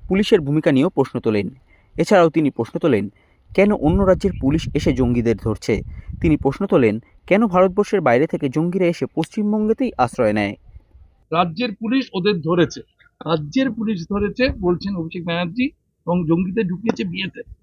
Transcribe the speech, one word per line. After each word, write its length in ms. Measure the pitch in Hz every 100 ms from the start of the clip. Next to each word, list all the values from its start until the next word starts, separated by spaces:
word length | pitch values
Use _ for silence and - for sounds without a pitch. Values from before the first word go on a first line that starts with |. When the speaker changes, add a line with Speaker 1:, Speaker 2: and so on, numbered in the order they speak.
| -
Speaker 1:
পুলিশের 340 | 190 214 208
ভূমিকা 300 | 139 151 165
নিয়েও 180 | 131 170
প্রশ্ন 300 | - 131 127
তোলেন। 300 | 117 107 95 - _ _ _ -
এছাড়াও 320 | 165 185 165
তিনি 200 | 160 147
প্রশ্ন 300 | - 113 170
তোলেন, 300 | 170 107 101 - _ _ _ -
কেন 160 | 208
অন্য 320 | 208 147 185
রাজ্যের 280 | 190 175 190 -
পুলিশ 280 | 131 160 -
এসে 200 | 147 170
জঙ্গিদের 420 | 127 123 123 113 104
ধরছে। 460 | 113 104 - 101 - - - -
তিনি 160 | 170 147
প্রশ্ন 280 | 139 - 196
তোলেন, 340 | 170 113 107 - _ -
কেন 200 | 202 226
ভারতবর্ষের 540 | 180 190 190 208 202
বাইরে 260 | 147 120 160
থেকে 220 | 165 143
জঙ্গিরা 360 | 151 170 185 175
এসে 200 | 170 127 -
পশ্চিমবঙ্গেতেই 760 | 165 - 208 214 214 - 262 -
আশ্রয় 360 | 123 - 110
নেয়। 220 | 107 101 104 - - _ - - _ -
Speaker 2:
রাজ্যের 360 | 160 180 160 240
পুলিশ 380 | 196 220 269 254
ওদের 280 | 190 190 190
ধরেছে, 400 | 156 175 165 - - _ _ - 156
রাজ্যের 460 | 160 147 262 269
পুলিশ 340 | 220 214 190 165
ধরেছে 400 | 202 208 208 262 262
বলছেন 360 | 180 175 196 190
অভিষেক 300 | 160 185 170
ব্যানার্জি, 420 | 170 175 220 269 - _ _ -
এবং 180 | 180 160
জঙ্গিদের 400 | 170 190 190 190
ঢুকিয়েছে 360 | 175 220 -
বিয়েতে। 380 | 196 185 190 - - -